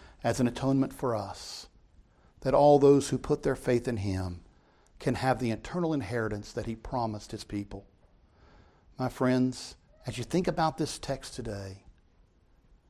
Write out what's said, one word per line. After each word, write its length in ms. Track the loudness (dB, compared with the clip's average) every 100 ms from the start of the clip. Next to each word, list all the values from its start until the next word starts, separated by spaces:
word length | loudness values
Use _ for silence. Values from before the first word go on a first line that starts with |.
| -20 -6
as 180 | -2 2
an 60 | 0
atonement 460 | 0 0 0 0
for 220 | -2 -4
us, 540 | -4 -6 -12 -14 -16 -18 -20 _ _ -20 _ _ -8
that 140 | 2
all 240 | 6 8 10
those 300 | 10 8 6
who 80 | -2
put 260 | 0 0
their 140 | 0 -2
faith 320 | 2 0 0
in 80 | -4
him 440 | -2 -2 -4 -8 -16 _ _ _ _ -6
can 160 | -4
have 240 | 0 0 0
the 120 | 0
eternal 440 | -4 -4 -4 -2
inheritance 580 | -2 -4 -2 -2 -4 -8
that 140 | -8 -8
he 100 | -8
promised 540 | -6 -4 -4 -6 -10
his 140 | -12
people. 420 | -8 -8 -8 -12 -18 _ _ _ _ _ -20 -20 -20 _ _ -6
My 100 | -6
friends, 680 | 0 2 4 2 -2 -12 -18 _ _ -10
as 120 | -8
you 60 |
think 220 | -2 0 0
about 320 | 0 0 0
this 200 | -4 -6
text 340 | -8 -8 -8
today, 500 | -12 -8 -8 -10 -14 -20 -20 _ _ _ _ _ _ _ -20